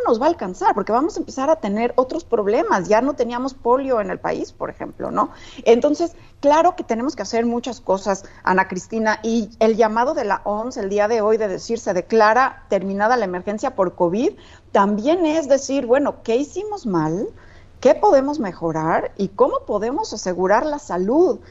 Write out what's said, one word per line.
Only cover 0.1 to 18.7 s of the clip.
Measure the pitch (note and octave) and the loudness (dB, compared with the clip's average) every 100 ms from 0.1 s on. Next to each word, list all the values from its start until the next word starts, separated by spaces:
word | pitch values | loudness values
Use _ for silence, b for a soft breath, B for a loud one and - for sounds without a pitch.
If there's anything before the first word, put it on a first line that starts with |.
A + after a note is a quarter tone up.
| A3 | 2
va | D4+ | 0
a | |
alcanzar, | E4+ F#3+ - G4+ | 0 -6 -2 0
porque | G#3+ F#3+ | 0 0
vamos | A#3 E4 F#4 | 0 0 -4
a | |
empezar | - - C#4 | -8 -4 0
a | D#4+ | 0
tener | G#3 G#3 A#3+ - | -2 -2 0 0
otros | B3+ D#4+ - | -2 -4 -2
problemas. | A3 G3+ B3 A4+ G3+ F3 | -2 0 0 2 0 2
Ya | G#3+ | 2
no | C4+ | 2
teníamos | C#4+ A#3 A#3+ C4 | -2 -4 -4 -8
polio | C4 A#3 B3+ C4+ A#3 | -4 0 0 2 -2
en | F#3+ | -2
el | F3 | -6
país, | E3+ - E4+ | -6 -6 -8
por | - - | -8 -10
ejemplo, | - - - - | -10 -12 -10 -4
¿no? | F3+ C#4 B B B | -2 -2 B B B
Entonces, | A3+ A#3+ D4 D4+ E4+ b b - | 4 4 4 0 -4 b b -2
claro | C#4+ D4+ E4+ F4 | 2 4 4 0
que | |
tenemos | - A3+ C4 - | -4 -4 -4 -6
que | |
hacer | F#3+ A3+ A#3 | -4 -2 -2
muchas | A#3+ C4 - | -2 -6 -6
cosas, | - F#3+ G#3 F#3+ B B | -4 -2 -2 -4 B B
Ana | - F#3+ F#3 | 0 2 0
Cristina, | F#3 - A3+ A3 G#3 | -4 -6 -2 -2 -2
y | A3+ A3+ G3+ - | -2 -2 -4 0
el | A3 A3 | 2 4
llamado | A3 A3 B3+ | 2 2 0
de | D4+ G#3 | -2 -2
la | F#3 | -2
oms | G3+ G#3 A#3+ C4 | -2 -4 -6 -6
el | F#3+ | -2
día | G3+ G#3 | 0 2
de | A#3 | 2
hoy | G#3 A3 | 2 2
de | G#3+ | 0
decir, | F3 - A#3 | -4 -6 -6
"Se | A3+ | -2
declara | F3+ F3 A3+ G#3+ A#3 C4 - - | -4 0 4 4 4 2 -2 -4
terminada | G3 G3 G3 G#3+ B3 | -2 -2 -2 0 0
la | |
emergencia | F#3+ F3+ G3+ G#3+ C4+ B3+ | -2 -4 -6 -6 -4 -2
por | F3+ - | -2 0
covid", | F3 G3+ E4 - B B - | 0 0 -2 -4 B B 0
también | G#3 G3 G#3 C4 F#4 D#4 | 2 2 2 0 2 2
es | D#4+ C4+ | 0 2
decir, | C4+ C4+ C#4 A#3 | 0 2 -4 2
bueno, | C4+ B3+ - | 2 0 -4
¿qué | - A#3+ | -2 -2
hicimos | C#4+ F4+ G#4+ G4+ A3 | -2 -8 -8 -8 -2
mal? | E3+ D#3 F3 G4 b b b b - | -2 0 -2 -6 b b b b 2
¿Qué | B3+ D#4 | 2 4
podemos | G#4 C#4 C4+ D4+ | 4 4 2 -2
mejorar? | G3 - E3 | -6 -4 -4